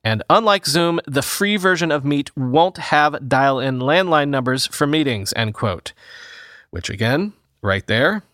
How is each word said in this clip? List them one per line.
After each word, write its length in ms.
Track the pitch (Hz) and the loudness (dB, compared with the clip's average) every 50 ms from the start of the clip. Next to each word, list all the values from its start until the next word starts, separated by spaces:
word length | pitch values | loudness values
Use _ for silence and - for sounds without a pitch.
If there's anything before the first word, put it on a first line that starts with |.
And 220 | - 110 110 107 - _ | -2 -2 -2 -2 2 _
unlike 380 | 160 214 226 214 202 196 - | 4 4 6 4 2 2 0
Zoom, 320 | 151 139 170 170 170 170 170 - | -2 0 0 2 2 0 -2 -4
the 160 | - 135 139 | -2 -4 -4
free 340 | 131 - - - 202 202 208 | -2 -2 -2 -2 0 0 0
version 360 | 208 180 190 185 156 175 165 | 0 2 0 0 2 0 0
of 120 | 147 151 135 | 0 0 0
Meet 280 | 143 147 143 139 - _ | 0 -2 -2 -2 -6 _
won't 420 | 147 131 127 123 156 170 185 180 - | -6 -4 0 2 2 2 2 0 -6
have 500 | 147 - 160 151 147 151 147 - 139 127 | -4 0 2 2 2 2 0 -4 -2 0
dial-in 500 | 139 131 139 139 135 127 127 135 131 123 | 2 2 4 2 2 0 -2 -2 -2 -2
landline 520 | 127 135 156 180 190 180 160 151 143 143 | 0 2 2 2 2 2 2 2 2 2
numbers 360 | 143 135 123 127 127 131 - | -2 -2 0 0 -2 -2 -4
for 180 | - - - 151 | -6 -2 -2 0
meetings," 480 | 143 151 160 151 135 120 101 95 - - | 0 2 0 0 0 -2 -4 -6 -6 -4
end 180 | - 113 110 101 | -4 -4 -4 -4
quote. 380 | - - 104 92 - _ - - _ - - - - - - - - - - - - _ _ | -4 -4 -4 -4 -4 _ -16 -18 _ -20 -20 -20 -20 -20 -20 -20 -20 -20 -20 -20 -20 _ _
Which, 200 | - - - - | -14 -12 -10 -10
again, 440 | 110 101 110 117 131 156 196 208 202 _ _ _ _ _ | -6 -4 -2 0 0 0 -2 -4 -8 _ _ _ _ _
right 260 | - 101 95 98 - | -2 -2 -2 -2 -2
there 380 | - 104 113 135 170 208 208 - _ | -2 0 2 2 2 0 -2 -8 _